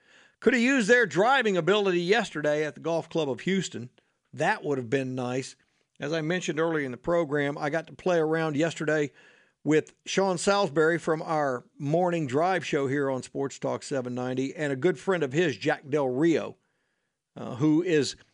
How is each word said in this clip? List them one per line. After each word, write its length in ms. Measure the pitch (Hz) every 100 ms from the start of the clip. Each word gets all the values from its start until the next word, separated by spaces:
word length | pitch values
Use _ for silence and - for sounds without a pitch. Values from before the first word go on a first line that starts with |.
| _ - _ -
Could 140 | 226
have 80 | 254
used 260 | 240 277 196
their 180 | 247 214
driving 500 | 143 220 269 226 185
ability 440 | 160 208 196 175
yesterday 640 | 175 226 196 156 147 151
at 100 | 156
the 60 | 131
Golf 280 | 143 165 -
Club 220 | 165 147
of 100 | 120
Houston. 500 | - 190 - 110 127 _ _ _ _
That 320 | 127 160 208
would 140 | 170 135
have 120 | 117
been 240 | 139 131
nice. 400 | 127 123 131 131 - _ _ _ -
As 120 | 139
I 80 | 165
mentioned 380 | 156 180 170 151
earlier 260 | 165 160
in 60 | 139
the 60 | 120
program, 600 | - 170 156 147 143 151
I 140 | 151
got 160 | 160 160
to 60 |
play 260 | 139 185 170
around 380 | 156 160 160 143
yesterday 560 | 165 - 151 156 147 - - _ _ _
with 320 | 147 156 - _
Sean 320 | - - 190 180
Salisbury 640 | - 202 196 143 156 170
from 240 | - 156
our 420 | 170 156 143 123 - -
morning 480 | 143 165 180 170 143
drive 400 | 131 175 185 131
show 220 | 151 139
here 200 | 143 135
on 140 | 131
Sports 380 | - 135 139 -
Talk 240 | 135 123
seven 280 | - 139 123
ninety 440 | 123 127 127 135 -
and 160 | 151
a 40 | 135
good 220 | 170 185
friend 240 | - 180
of 100 | 139
his, 240 | 143 180 -
Jack 320 | 151 147 147
Del 200 | 147 135
Rio, 480 | 127 170 139 101 - _ _ _ _ _ _ _ -
uh, 180 | 120
who 300 | 117 156 151
is 320 | 180 156 127 - _